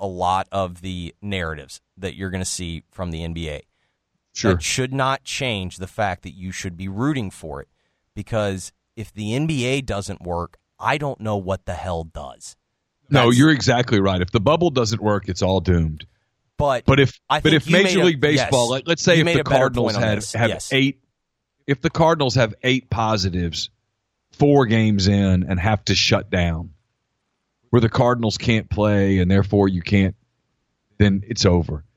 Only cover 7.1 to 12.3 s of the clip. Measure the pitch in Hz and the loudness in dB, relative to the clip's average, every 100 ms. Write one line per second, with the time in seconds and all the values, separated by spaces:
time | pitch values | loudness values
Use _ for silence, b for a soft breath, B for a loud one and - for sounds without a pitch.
7.1 | 139 95 - 78 69 - _ _ _ _ | -2 -6 -10 -12 -12 -14 _ _ _ _
8.1 | 104 - 110 101 95 - _ _ - 104 | -14 -6 -4 -2 -4 -10 _ _ -16 -16
9.1 | 101 107 123 160 143 123 139 135 101 101 | -10 -4 -2 -2 -2 -2 -2 -4 -6 -6
10.1 | 95 87 85 85 _ _ - 107 147 147 | -10 -6 -6 -6 _ _ -6 -2 -2 -4
11.1 | - 110 101 90 95 - 87 90 85 82 | -8 -6 -6 -4 -8 -8 -10 -6 -8 -8
12.1 | 76 69 | -14 -16